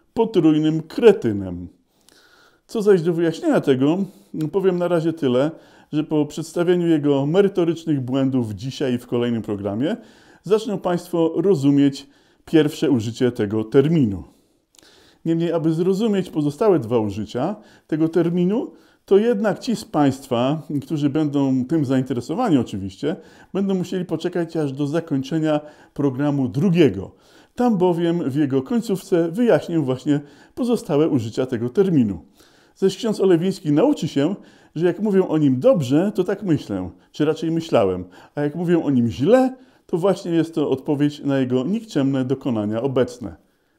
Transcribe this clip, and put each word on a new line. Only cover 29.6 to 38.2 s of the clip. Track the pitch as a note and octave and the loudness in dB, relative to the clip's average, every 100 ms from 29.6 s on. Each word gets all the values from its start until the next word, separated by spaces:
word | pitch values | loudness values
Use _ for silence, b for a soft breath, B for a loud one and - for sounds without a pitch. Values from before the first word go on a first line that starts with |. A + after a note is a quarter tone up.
| - E3 | 2 -2
właśnie | C3 B2+ D3+ C#3+ C#3+ B B - | 0 -2 0 -2 -2 B B -6
pozostałe | B3 A3+ - D3 D#3+ | -2 -2 0 0 2
użycia | B2 A2 C#3 B2+ | 0 -2 -4 -4
tego | A#2 B2 | -4 -2
terminu. | G3+ F#3+ D#3 G#2+ E2+ - b b b b _ | 0 2 2 2 -2 -14 b b b b _
Zaś | F#3+ F#3+ | -2 0
ksiądz | A3+ - | -4 0
Olewiński | G3 E3 F#3 F#3 D3+ | 2 2 2 -4 0
nauczy | D3 C4+ - E3 | 2 2 0 -2
się, | C#3 D3+ G3 B B B D3+ | 0 -2 -4 B B B -2
że | F3 | -2
jak | E3+ | 0
mówię | G#3+ F#3+ F#3 | 2 2 2
o | D#3 | 2
nim | C#3+ B2+ | 2 4
dobrze, | A#3+ G#3+ A#2+ D3 G3+ G3+ | 4 2 2 2 2 -2
to | |
tak | F#3 G3 | -2 -4
myślę, | F#3+ C#3 - F#2+ F#2 - b | -2 -2 -2 -6 -8 -12 b
czy | - D3+ | -2 -2
raczej | D3+ E3 | 0 -2
myślałem, | E3 D#3+ C3 G2 F#2 F#2 B | -4 0 2 2 0 -6 B